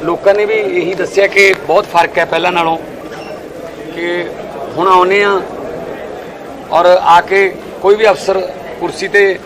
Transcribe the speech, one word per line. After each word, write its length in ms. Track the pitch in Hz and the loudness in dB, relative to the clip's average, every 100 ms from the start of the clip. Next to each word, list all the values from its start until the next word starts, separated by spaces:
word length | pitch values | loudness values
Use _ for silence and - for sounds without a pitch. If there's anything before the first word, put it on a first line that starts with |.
ਲੋਕਾਂ 300 | 160 170 196 | -2 0 2
ਨੇ 120 | 202 208 | 2 2
ਵੀ 80 | |
ਇਹੀ 400 | 220 202 180 165 | 0 0 -2 -2
ਦੱਸਿਆ 340 | 185 170 - 202 | -4 -2 2 2
ਕਿ 260 | 202 196 185 - | 4 4 2 2
ਬਹੁਤ 180 | 170 202 | 0 2
ਫਰਕ 320 | 175 165 175 | 0 2 0
ਹੈ 80 | 165 | -2
ਪਹਿਲਾਂ 260 | 165 175 | 0 0
ਨਾਲੋਂ, 260 | 175 165 160 - - - - - - - - - - - 165 | 0 0 -2 -8 -14 -14 -14 -14 -14 -14 -14 -14 -14 -12 -8
ਕਿ 300 | 175 175 170 - - - - 143 | -6 -4 -6 -10 -12 -12 -10 -2
ਹੁਣ 100 | 185 | 4
ਆਉਂਦੇ 360 | 185 180 202 | 6 6 4
ਆ 180 | 202 196 185 - 135 - - - - - - - - - - | 2 0 -2 -10 -10 -10 -10 -12 -12 -12 -14 -16 -16 -16 -2
ਔਰ 140 | 160 175 | 2 6
ਆ 360 | 180 - 175 | 6 6 4
ਕੇ 340 | 170 190 196 - - - | 6 2 2 -2 -14 -2
ਕੋਈ 140 | 190 208 | 2 4
ਵੀ 140 | 220 | 4
ਅਫਸਰ 300 | 185 - 190 180 - - - | 2 0 -2 -2 -10 -12 -8
ਕੁਰਸੀ 280 | 175 - 190 | -8 -6 0
ਤੇ 320 | 202 196 185 | 2 2 0